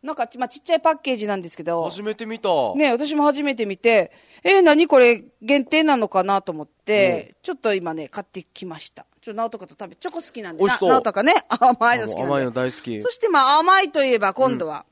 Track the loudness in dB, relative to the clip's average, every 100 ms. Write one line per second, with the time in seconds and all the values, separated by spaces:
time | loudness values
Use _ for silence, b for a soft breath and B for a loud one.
0 | -12 -8 -8 -6 -10 -10 -4 0 0 -2
1 | -4 -4 -4 -6 -8 -10 -6 -4 -4 -6
2 | -10 -8 -10 -6 -2 0 0 0 0 0
3 | -2 0 0 0 -4 -4 -6 -2 2 2
4 | 0 b b b 2 4 6 6 6 6
5 | 6 4 -4 _ 0 0 2 0 2 0
6 | 0 -2 0 -2 -2 -12 -14 _ -2 2
7 | 2 0 -8 _ -14 -6 -4 -4 -4 -10
8 | -10 -14 -14 -16 -18 -16 -16 -14 -18 -20
9 | -20 _ -16 -8 -8 -8 -20 _ -20 -14
10 | -12 -12 -14 -16 -14 -2 0 2 4 4
11 | 2 0 2 2 0 2 2 4 2 0
12 | -2 -6 -2 -2 -2 -2 -4 -6 -10 -6
13 | -6 -4 0 2 4 4 4 4 2 0
14 | 0 2 0 0 0 0 -8 -10 -16